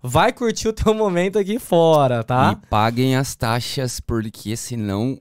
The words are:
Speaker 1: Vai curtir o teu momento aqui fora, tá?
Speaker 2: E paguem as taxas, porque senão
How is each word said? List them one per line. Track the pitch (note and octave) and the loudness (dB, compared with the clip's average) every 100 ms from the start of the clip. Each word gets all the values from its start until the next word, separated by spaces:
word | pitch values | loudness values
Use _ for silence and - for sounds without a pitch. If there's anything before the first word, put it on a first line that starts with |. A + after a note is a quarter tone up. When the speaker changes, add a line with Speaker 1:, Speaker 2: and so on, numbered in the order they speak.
Speaker 1:
Vai | B2+ D3 G#3+ | -2 2 2
curtir | - A#3+ G3 A3 | 2 -2 -2 -4
o | |
teu | G#3+ A3 | 0 0
momento | A3 G#3 F3 F#3+ G#3 | 2 2 0 0 0
aqui | F#3+ A#3 | -2 -4
fora, | - E3+ E3 D#3 C3 A#2+ | 0 4 6 6 4 0
tá? | A2+ B2+ D3+ G3+ | -2 2 2 0
Speaker 2:
E | - | -2
paguem | G#2+ A2 A#2 C3 C3 | 0 2 2 0 0
as | C#3 - | -2 -4
taxas, | A#2 A#2+ - - B2+ - | -2 -2 -4 -6 -6 -6
porque | - A#2 A2 - G2+ A#2 | -4 -4 -4 -8 -8 -8
senão | - A#2+ G#2 G2 B2 C3 | -6 -6 -2 -2 -2 -4